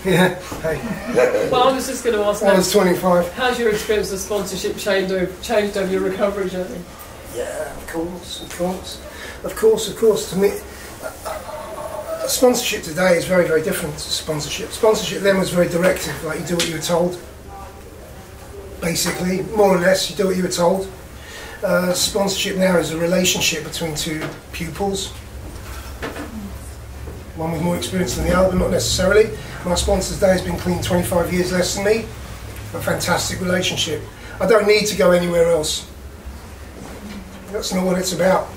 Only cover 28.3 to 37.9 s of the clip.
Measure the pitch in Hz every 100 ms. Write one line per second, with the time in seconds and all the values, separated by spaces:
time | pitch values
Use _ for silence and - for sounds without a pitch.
28.3 | 180 185 180 175 175 - - 185 214 226
29.3 | - - - 180 175 - 196 185 160 196
30.3 | 185 180 175 185 175 - 175 175 180 170
31.3 | 180 175 185 175 190 202 226 220 - -
32.3 | - - - - - - 156 - 175 -
33.3 | 180 180 180 - 262 - 151 - - -
34.3 | - - 214 202 214 - 180 180 175 175
35.3 | 170 170 165 151 - - - - - -
36.3 | - - - - - - - 208 208 -
37.3 | - - 202 226 185 185